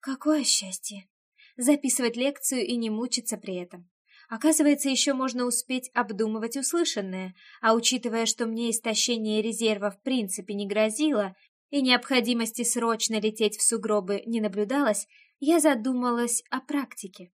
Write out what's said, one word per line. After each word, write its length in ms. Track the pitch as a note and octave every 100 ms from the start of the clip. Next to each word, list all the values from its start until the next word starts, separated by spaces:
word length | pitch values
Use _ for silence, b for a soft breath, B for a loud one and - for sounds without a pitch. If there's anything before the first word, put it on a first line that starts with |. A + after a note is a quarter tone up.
Какое 420 | - C4 D4+ D#4
счастье! 680 | A#3+ - F#3+ F#3 - G3+ - _ _ b b -
Записывать 580 | B3 C#4+ C4+ - A#3+ A#3
лекцию 480 | C4 C#4+ - C4
и 120 | G#3 A#3+
не 160 | A3+
мучиться 460 | G#3+ B3 B3 - G#3
при 180 | - F3+
этом. 340 | F3+ F3+ - _ b b b
Оказывается, 580 | A3+ D#4 D#4 D4 C#4+ C#4
ещё 280 | C4 - C4
можно 300 | C4 B3 B3
успеть 440 | A#3+ - B3+ B3 -
обдумывать 640 | G3+ F#3+ A3 A3 A3+ C#4
услышанное, 760 | C4+ E4+ E4+ - F#3+ F#3 F#3 B B B
а 140 | A3+
учитывая, 540 | A#3 A3+ B3+ A#3+ A3 A3+
что 180 | - A3+
мне 240 | A3+ A#3
истощение 720 | A3+ A#3 G#3+ - A#3 G#3+ G#3+
резерва 480 | G#3+ A3+ A3+ G#3 G3+
в 100 | G3
принципе 500 | - B3+ G3+ G3 F#3+
не 140 | G3+ G3+
грозило 680 | G3+ A3 A3 D4+ B3+ G3 F#3+ b _ _
и 100 | C#4+
необходимости 840 | B3+ B3 B3 C4 A#3 A#3+ A3+ -
срочно 560 | A#3 B3 G3+ G#3+ - A3
лететь 380 | G#3+ G#3+ G#3+ G#3+
в 60 |
сугробы 580 | - A3+ A3+ G#3 F#3 G3+ -
не 120 | A3+
наблюдалось, 680 | G#3+ F#3+ G#3 C#4 C4+ G#3 - b b b
я 200 | C#4 E4+
задумалась 840 | D4+ C4 A3+ B3 B3 A#3+ A#3+ - _
о 100 | C4
практике. 680 | - D4 B3 - F#3+ - F3+